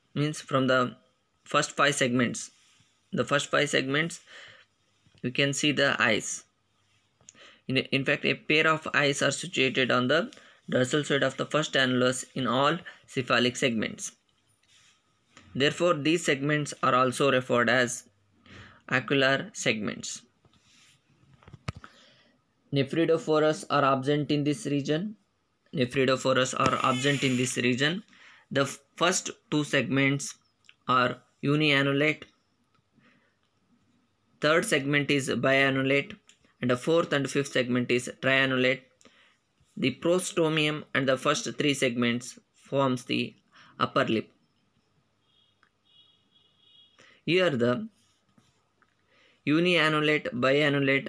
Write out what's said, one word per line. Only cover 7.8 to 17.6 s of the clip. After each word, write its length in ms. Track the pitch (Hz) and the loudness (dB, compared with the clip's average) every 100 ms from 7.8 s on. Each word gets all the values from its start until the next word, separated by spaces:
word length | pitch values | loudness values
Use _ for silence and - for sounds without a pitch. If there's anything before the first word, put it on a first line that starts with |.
| - 135 | -2 -2
fact, 220 | 135 139 - | -2 0 0
a 80 | |
pair 320 | 135 - 151 160 | -2 0 2 2
of 200 | 156 - | 0 -2
eyes 300 | 135 143 139 | 0 0 2
are 80 | 139 | -2
situated 600 | - 180 - 131 127 127 | -2 -6 -2 0 0 0
on 180 | 123 127 | 0 2
the 220 | 156 240 - - _ - | 0 -2 -12 -20 _ -4
dorsal 340 | 147 127 151 | -2 0 -2
side 200 | 143 139 | -2 0
of 160 | 135 - | -2 -4
the 80 | 131 | -4
first 260 | 147 156 | -2 0
annulus 540 | 143 127 127 127 127 - | 0 2 2 0 -2 -8
in 120 | - 120 | -6 -2
all 300 | 127 143 170 - - - | 2 0 0 -8 -20 -8
cephalic 500 | 131 127 120 123 - | -6 0 2 2 0
segments. 560 | 135 113 - - - _ _ _ _ _ _ _ _ _ _ _ _ - - | -2 -2 -4 -8 -14 _ _ _ _ _ _ _ _ _ _ _ _ -20 -10
Therefore, 400 | - 143 - 170 | -2 -2 2 0
these 280 | 156 143 170 | 2 0 0
segments 500 | 170 139 143 151 143 - | 0 -2 0 -2 -4 -2
are 120 | 131 | 0
also 380 | 127 127 123 139 | 2 2 2 2
referred 380 | 127 127 120 | 2 2 0